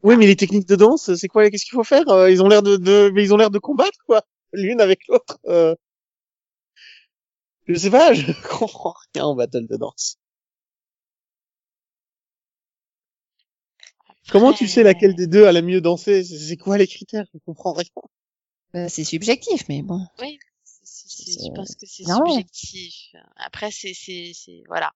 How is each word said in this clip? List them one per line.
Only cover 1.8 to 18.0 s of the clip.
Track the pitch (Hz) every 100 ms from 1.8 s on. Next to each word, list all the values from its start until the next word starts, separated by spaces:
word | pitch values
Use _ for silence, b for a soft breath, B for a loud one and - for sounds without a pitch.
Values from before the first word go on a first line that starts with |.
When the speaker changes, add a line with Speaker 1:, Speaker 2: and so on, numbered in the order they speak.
Speaker 1:
faire ? | 226 277 320
Euh, | 190 185
ils | 185
ont | 190
l'air | 208
de, | 202 196
de, | 180 202 202
mais | 196
ils | 202
ont | 208
l'air | 220
de | 202
combattre, | - 294 370 - -
quoi, | 220 _ _ _
l'une | 190 196 240
avec | 196 190 -
l'autre. | 247 - - -
Euh... | 175 165 165 _ _ _ _ _ _ _ _ _ _ b b b _ _ _ _ _ -
Je | 170
sais | 190
pas, | 247 330
<laughs> |
je | 202 139 160 -
comprends | - 220 - - - _
rien | 151 147
en | 131
battle | 120 123 117
de | 117
danse. | 120 - - - _ _ _ _ _ _ _ _ _ _ _ _ _ _ _ _ _ _ _ _ _ _ _ _ _ _ _ _ _ _ _ _ _ _ _ _ _ _ _ _ -
Comment | 196 247
tu | - 208
Speaker 2:
Après | -
Speaker 1:
sais |
laquelle | 214 180 196 175
des | 175
deux | 196 208
a |
la | 175
mieux | 170 185
dansé ? | 165 170 - 196
C'est, | 180 156
c'est | 151 175
quoi | - 202
les | 190
critères ? | - - 214 190
Je | 156 -
comprends | 160 190
rien. | 156 175 -